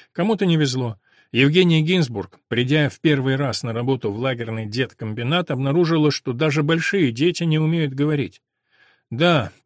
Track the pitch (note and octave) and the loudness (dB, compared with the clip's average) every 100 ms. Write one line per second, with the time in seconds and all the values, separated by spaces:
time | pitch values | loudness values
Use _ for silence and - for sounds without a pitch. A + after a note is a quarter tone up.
0 | _ - G3+ G#3 F#3 D#3+ C#3 B2+ A#2+ G#2 | _ -4 -2 0 2 2 2 -2 -6 -8
1 | _ _ _ A#2 C#3 F3+ F3+ D#3+ D#3 F#3 | _ _ _ 2 4 6 4 4 2 0
2 | B2 G#2+ F2+ _ - A#2 B2+ D3+ C3+ - | 0 -4 -10 _ -6 -2 0 2 0 0
3 | D#3+ C#3 C3 C3+ C3+ G#2 A#2+ A2+ B2 B2+ | 0 2 0 -2 -2 -4 -6 -4 -2 -2
4 | G#2+ G#2 C3 A#2+ A#2 A2+ G#2 A#2+ A#2+ - | -2 -4 -4 -4 -6 -8 -6 -4 -4 -6
5 | A2 G#2+ A#2+ F3 E3+ C3 C#3 E3 E3 E3 | -10 -6 -2 -2 -2 -2 0 2 2 2
6 | D3+ - C3 B2 D#3 D3+ D3 E3 - G3 | 2 0 -4 -2 0 0 0 0 0 0
7 | C3+ A2+ F3 E3+ E3 D#3 D#3 E3 D3 C3 | 0 2 0 0 0 0 0 0 -2 -2
8 | D3 D3 G#2+ - _ _ _ _ _ _ | -2 -2 -4 -10 _ _ _ _ _ _
9 | _ A2+ F3 D3+ F#2 - | _ 0 2 2 0 -8